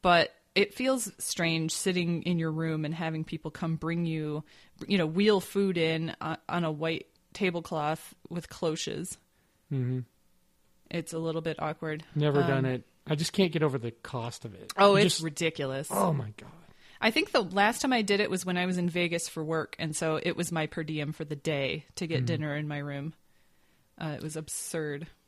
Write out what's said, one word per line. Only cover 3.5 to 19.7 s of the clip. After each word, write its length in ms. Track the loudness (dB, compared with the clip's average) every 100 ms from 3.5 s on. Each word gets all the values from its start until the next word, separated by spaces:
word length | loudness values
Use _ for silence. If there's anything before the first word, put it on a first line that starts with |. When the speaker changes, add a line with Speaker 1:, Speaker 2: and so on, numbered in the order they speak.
Speaker 1:
come 240 | -6 -2 -2
bring 300 | -2 0 0
you, 380 | -2 -2 -6 -8 -20 -20 -16 0
you 100 | 2
know, 80 | 2
wheel 340 | 4 6 4
food 380 | 2 0 2 2
in 380 | 2 2 -2 -4
on, 180 | -6 -6 -4
on 140 | -2
a 80 | -2
white 360 | -2 -2 -4 -8 _ _
tablecloth 840 | -2 0 0 -4 -2 -2 -2 -6 -20 -10
with 200 | -10 -10
cloches. 680 | -4 -2 -2 -4 -6 -8 -12 _ _ _ _ _
Speaker 2:
Mm-hmm. 280 | -2 0 -2 -6 _ _ _ _ _ _ _ _
Speaker 1:
It's 240 | -6 -6
a 60 | -4
little 220 | -2 -2
bit 160 | -4 -4
awkward. 420 | -6 -6 -6 -6 -4 0
Speaker 2:
Never 260 | 4 4
Speaker 1:
Um, 60 | 4
Speaker 2:
done 180 | 4 2
it. 180 | 0 -6 _ -2
I 80 | 0
just 180 | 0
can't 180 | 2 2
get 120 | 4
over 140 | 2 0
the 140 | -4
cost 540 | -8 -10 -6 -6 -8 -14
of 80 |
it. 200 | -14 -10 6
Speaker 1:
Oh, 180 | 8 10
Speaker 2:
You 100 | 6
Speaker 1:
it's 100 | 4
Speaker 2:
just 80 |
Speaker 1:
ridiculous. 640 | -4 0 -2 0 -4 -2 -2
Speaker 2:
Oh, 200 | 2 2
my 220 | 2 -2 -10
God. 120 | -18 -20 -20 -20 -20 0
Speaker 1:
I 60 | 2
think 200 | 2 2
the 100 | 2
last 380 | 2 4 4 4
time 120 | 2
I 80 | 2
did 160 | 4 2
it 100 | 2
was 160 | 0 0
when 120 | 0
I 80 | 0
was 100 | 2
in 120 | 0
Vegas 380 | 0 0 0 -4
for 160 | -6
work, 320 | -2 -2 -2